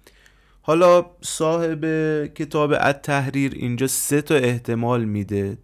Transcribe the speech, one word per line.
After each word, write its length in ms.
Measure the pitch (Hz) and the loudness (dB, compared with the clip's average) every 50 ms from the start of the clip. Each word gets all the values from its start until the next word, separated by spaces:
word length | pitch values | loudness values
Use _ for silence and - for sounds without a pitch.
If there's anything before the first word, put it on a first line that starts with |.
| _ - - _ - _ _ _ _ _ _ _ | _ -20 -20 _ -20 _ _ _ _ _ _ _
حالا 440 | _ - 156 170 180 175 175 175 175 175 - _ | _ 0 4 6 6 8 6 6 4 0 -8 _
صاحب 640 | - - - - 160 160 165 170 170 165 160 151 156 160 160 156 156 156 156 151 147 151 - | -12 -10 -6 -2 0 0 0 0 0 -2 -4 -4 -4 -2 -2 0 0 0 -2 -2 -4 -6 -8
کتاب 380 | - 156 147 - 156 147 143 147 - | -10 -8 -4 -2 0 0 0 2 2
التحریر 760 | - 127 143 - - - 143 139 131 139 131 139 139 135 - | 2 0 0 -2 -2 -2 -2 -2 -2 -2 -2 -2 -2 -2 -4
اینجا 320 | - - 123 120 117 131 | -6 -6 -4 -2 -2 -2
سه 340 | 135 - - - - 139 147 | -2 -2 -2 -2 0 0 0
تا 140 | 147 - 165 | 2 2 2
احتمال 680 | 139 127 123 123 120 123 - 117 113 117 117 123 120 117 | 2 2 0 0 -2 -4 -4 -4 -2 0 0 0 0 -2
می‌ده 520 | 107 104 104 101 95 101 101 98 98 107 - | -2 -4 -4 -4 -2 -2 -2 -2 -2 -6 -8